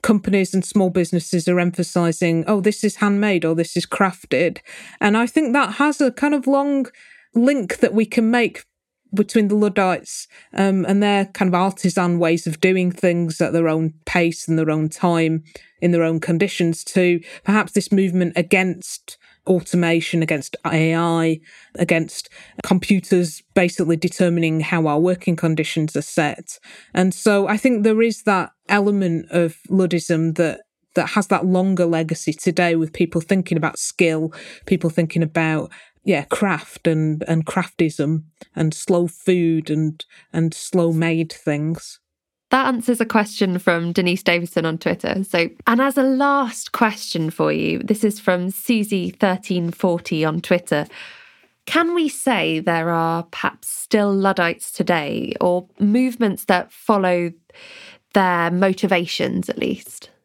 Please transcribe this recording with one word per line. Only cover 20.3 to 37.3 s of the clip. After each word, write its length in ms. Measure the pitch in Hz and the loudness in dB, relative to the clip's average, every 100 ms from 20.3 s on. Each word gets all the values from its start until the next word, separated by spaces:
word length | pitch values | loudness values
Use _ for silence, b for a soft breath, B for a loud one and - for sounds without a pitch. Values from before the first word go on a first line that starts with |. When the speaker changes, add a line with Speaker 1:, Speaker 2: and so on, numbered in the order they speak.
| 151 - - | -2 -4 -10
Speaker 1:
A 300 | - 156 160 | -4 0 2
I, 440 | 165 170 165 165 160 B B B | 2 0 0 0 -2 B B B
against 560 | - 175 165 165 - - B B B | -6 0 0 -2 -10 -16 B B B
computers 800 | - 185 - 196 - 185 175 - _ | 0 0 2 0 2 0 0 -6 _
basically 440 | - 180 - 165 165 | 0 0 0 0 0
determining 640 | 175 - 180 170 165 160 | 0 0 0 2 0 0
how 260 | 151 175 160 | -2 0 0
our 120 | 147 | 2
working 380 | 175 180 - 165 | 2 0 -2 0
conditions 580 | 170 156 151 - 151 143 | 0 0 -2 -2 -2 -4
are 60 | |
set. 560 | 151 - 147 - - - B B B | -4 -2 -2 -4 -14 -18 B B B
And 180 | - 185 | 0 0
so 340 | 180 - 202 196 | 2 2 2 2
I 120 | 214 | 2
think 260 | 262 233 | 2 2
there 160 | 214 220 | 2 4
is 220 | 226 214 | 2 0
that 300 | - 190 - _ - | 0 0 0 _ 0
element 560 | 202 202 202 185 165 - | 2 2 2 2 -2 -2
of 280 | 175 170 - - | 0 0 -2 -2
Luddism 640 | 190 185 170 - 165 165 | 2 2 0 0 0 2
that, 280 | 160 160 - - _ _ | 2 0 -2 -16 _ _
that 140 | - - | -2 0
has 180 | - - | 0 2
that 180 | 196 | 2
longer 400 | 185 185 190 185 | 2 2 2 2
legacy 480 | 170 165 160 160 - | 2 2 0 -4 -4
today 420 | 151 - 170 175 | -2 0 2 2
with 200 | 165 160 | 2 -2
people 260 | - 165 170 | -2 -2 0
thinking 380 | 160 190 180 165 | 0 0 2 -2
about 200 | 156 - | -2 -4
skill, 540 | - - 170 160 160 B B B | -10 0 2 2 -4 B B B
people 240 | - 180 165 | -2 0 0
thinking 340 | 156 160 170 | 0 0 0
about, 480 | 160 165 160 156 - B B _ | 0 0 0 -2 -4 B B _
yeah, 200 | - 160 | -2 0
craft 640 | 139 - 202 151 - - 170 | 0 0 0 -2 -6 -4 0
and, 360 | 156 156 156 | 2 0 -2
and 160 | - | 0